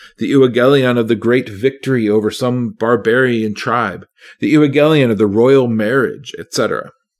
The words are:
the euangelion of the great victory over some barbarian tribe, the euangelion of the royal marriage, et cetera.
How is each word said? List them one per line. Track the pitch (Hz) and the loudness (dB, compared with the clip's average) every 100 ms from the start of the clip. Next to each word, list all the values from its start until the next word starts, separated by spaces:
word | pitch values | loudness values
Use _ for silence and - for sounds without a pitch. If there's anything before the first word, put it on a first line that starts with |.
| - - | -20 -8
the | 117 | 0
euangelion | 139 131 117 123 139 127 120 | 2 2 2 2 2 2 0
of | 113 | 0
the | 110 | -2
great | 113 123 - | 0 -2 -2
victory | 101 131 135 135 127 104 | -4 -4 -4 -4 -2 0
over | 107 107 | 0 -2
some | - 127 123 117 | -4 -4 -4 -6
barbarian | - 113 120 110 123 127 117 110 | -4 -2 0 2 0 0 0 -4
tribe, | 104 - 120 107 90 - _ - - | -6 -4 -4 -4 -8 -16 _ -20 -6
the | 104 | 0
euangelion | 151 147 147 151 156 123 | 2 2 2 2 4 2
of | 101 | 2
the | 107 | 0
royal | 104 123 139 120 | 2 4 4 2
marriage, | 110 107 135 110 - - - | -2 -2 0 -2 -4 -14 -18
et | - | -10
cetera. | - 107 76 - _ _ | -4 -4 -4 -8 _ _